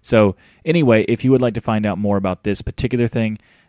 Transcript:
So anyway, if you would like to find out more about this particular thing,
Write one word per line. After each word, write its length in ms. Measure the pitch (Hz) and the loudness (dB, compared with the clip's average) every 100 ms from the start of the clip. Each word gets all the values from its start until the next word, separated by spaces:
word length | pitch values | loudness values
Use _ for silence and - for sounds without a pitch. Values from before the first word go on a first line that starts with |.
So 320 | - 113 101 - _ _ | 0 2 2 0 _ _
anyway, 400 | 160 170 131 110 - | -2 0 4 4 2
if 180 | 117 | 0
you 60 | 131 | 2
would 100 | 131 | 2
like 140 | 123 | 2
to 60 | 113 | -2
find 260 | - 110 104 | -4 -2 -2
out 120 | 92 | -2
more 180 | 104 101 | -2 -2
about 260 | 95 90 | -2 -4
this 180 | 107 98 | -4 -4
particular 460 | - - 120 123 120 | -6 -6 -4 0 -2
thing, 320 | 120 110 107 _ _ | 0 -4 -6 _ _